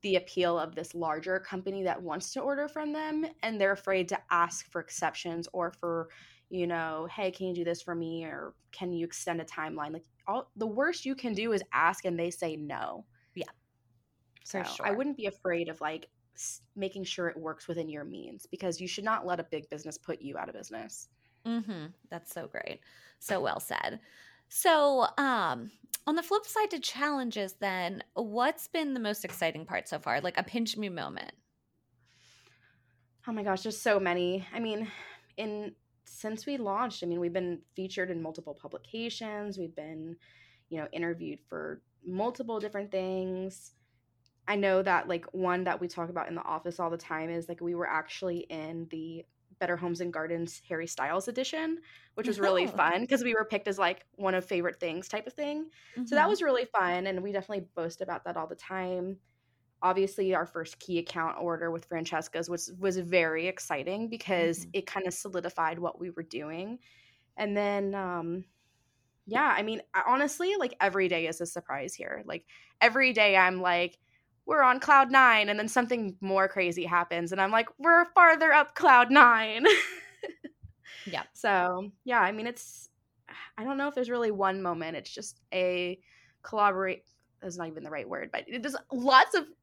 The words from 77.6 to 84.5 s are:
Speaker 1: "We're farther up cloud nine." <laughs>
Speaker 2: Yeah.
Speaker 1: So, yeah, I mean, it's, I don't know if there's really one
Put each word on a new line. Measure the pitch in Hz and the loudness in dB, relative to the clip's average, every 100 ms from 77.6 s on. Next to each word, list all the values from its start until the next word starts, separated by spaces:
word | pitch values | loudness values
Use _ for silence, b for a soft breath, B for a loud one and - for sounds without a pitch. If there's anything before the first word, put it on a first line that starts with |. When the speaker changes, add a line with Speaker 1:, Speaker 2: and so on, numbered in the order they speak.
| 226 - | 2 0
Speaker 1:
"We're | 285 339 339 | 8 8 8
farther | - 349 320 320 | 10 10 10 8
up | 294 294 - | 8 6 6
cloud | 330 254 240 | 10 10 12
nine." | 277 247 226 220 220 311 | 12 12 10 4 6 8
<laughs> | 415 - 370 - - - - - _ - - B B B | 8 4 -6 -16 -12 -12 -12 -18 _ -20 -20 B B B
Speaker 2:
Yeah. | 175 - | -8 -8
Speaker 1:
So, | - 220 196 180 180 202 - | -2 2 4 4 0 -6 -12
yeah, | - 247 | 0 4
I | 185 | 4
mean, | 214 226 | 2 -6
it's, | 240 - - - _ _ _ - B B - | -8 -14 -18 -20 _ _ _ -20 B B -8
I | |
don't | 226 277 | -4 -2
know | 285 | -2
if | 285 | 0
there's | 247 | 0
really | 240 233 | 2 0
one | 208 196 | 2 2